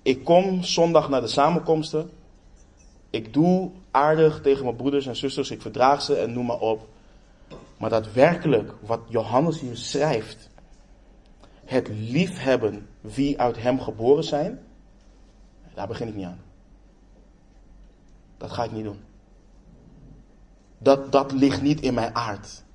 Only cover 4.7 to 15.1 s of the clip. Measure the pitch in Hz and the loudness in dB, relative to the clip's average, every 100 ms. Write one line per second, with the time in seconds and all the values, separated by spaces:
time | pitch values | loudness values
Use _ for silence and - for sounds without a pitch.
4.7 | 120 131 143 131 113 139 139 135 110 113 | -2 -2 -2 -2 -6 -6 -4 -6 -8 -10
5.7 | 110 131 143 - 139 113 120 120 117 110 | 2 4 4 0 -2 -2 -4 -4 -2 -2
6.7 | 110 - - - - _ - - - - | -2 -6 -20 -20 -20 _ -20 -20 -20 -20
7.7 | - 110 113 107 113 151 175 160 117 104 | -8 -2 -2 0 4 4 4 2 2 0
8.7 | - 107 113 - 113 107 123 165 156 131 | -14 -6 -6 -2 -4 0 0 2 -2 -8
9.7 | 117 - 139 151 120 - - - - - | -10 -6 -2 0 -2 -6 -18 -20 -20 -20
10.7 | - _ - - - - - - - - | -20 _ -20 -20 -20 -20 -20 -20 -20 -4
11.7 | 127 113 107 110 135 185 - 127 123 110 | -2 -2 -8 -2 0 0 -2 0 0 0
12.7 | 104 - - 107 107 143 139 123 117 120 | -4 -14 -20 -10 -2 -2 0 -2 0 -2
13.7 | 131 - 107 120 147 156 147 180 262 - | -2 -4 -2 4 4 2 -2 -4 -8 -18
14.7 | - - - - | -20 -20 -20 -20